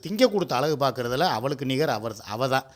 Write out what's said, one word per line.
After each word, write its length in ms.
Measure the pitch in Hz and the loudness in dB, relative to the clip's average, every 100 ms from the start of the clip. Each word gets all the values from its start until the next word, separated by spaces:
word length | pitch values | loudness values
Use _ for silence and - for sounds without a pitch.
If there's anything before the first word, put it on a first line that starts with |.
| - | -6
திங்க 220 | 208 254 | 4 4
கொடுத்து 240 | 202 160 | 4 0
அழகு 220 | 120 147 147 | 0 0 2
பார்க்கறதுல 420 | 139 123 120 127 | 0 0 -2 0
அவளுக்கு 480 | 175 113 131 143 131 | 0 0 -2 -4 -2
நிகர் 220 | 131 156 | 0 0
அவர், 280 | 110 113 104 - | 0 -4 -10 -8
அவ 220 | 107 131 | -4 0
தான். 180 | 131 - | 0 -2